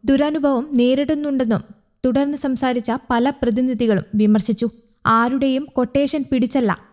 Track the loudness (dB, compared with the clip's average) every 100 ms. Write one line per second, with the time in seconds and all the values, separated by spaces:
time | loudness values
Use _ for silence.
0 | 2 2 2 0 0 0 0 0 2 2
1 | 0 -2 -2 -2 0 -2 -4 -20 _ _
2 | -2 0 -2 -4 -4 -2 -2 -2 -4 -6
3 | -2 0 0 0 -2 0 -2 0 0 0
4 | -2 0 4 2 2 -2 -4 -6 _ _
5 | 0 2 2 0 0 -2 -4 -4 -2 0
6 | 0 -2 -2 -2 0 0 0 -4 -10